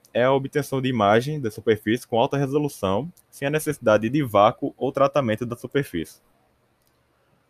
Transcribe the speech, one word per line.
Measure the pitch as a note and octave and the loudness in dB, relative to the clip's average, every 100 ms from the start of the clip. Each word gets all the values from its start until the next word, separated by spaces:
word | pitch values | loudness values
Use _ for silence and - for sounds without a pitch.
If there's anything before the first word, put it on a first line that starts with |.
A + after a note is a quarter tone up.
| _ | _
é | A2 | 0
a | B2+ | 2
obtenção | C3+ C3+ D3 C3+ C3+ | 2 0 -6 -4 -4
de | B2+ | -2
imagem | B2 G2+ A2 C3 D3+ | 2 4 4 2 -4
da | A#2+ | -6
superfície | - A#2 G#2 G#2+ B2 - | -4 0 0 0 -2 -2
com | A#2 | 0
alta | C3+ C#3 | 0 0
resolução, | C#3 D3 D3 - F#2+ G2 E3 - _ | -2 -2 -4 -4 -2 -2 -4 -12 _
sem | - C#3+ | -8 -4
a | |
necessidade | D3+ D3+ C#3+ A2+ G#2+ A2 | -4 -4 -2 2 4 2
de | D3 | -2
vácuo | C3 G2+ G#2+ - C#3 - | 0 4 4 2 -6 -6
ou | B2 | -6
tratamento | C#3 C#3 D3 B2 A2 | 0 0 0 -2 -2
da | A#2 | -6
superfície. | - B2 C#3 C#3+ E2+ D#2 - _ _ _ _ _ _ _ _ _ _ _ _ | -10 -6 -6 -4 -8 -10 -14 _ _ _ _ _ _ _ _ _ _ _ _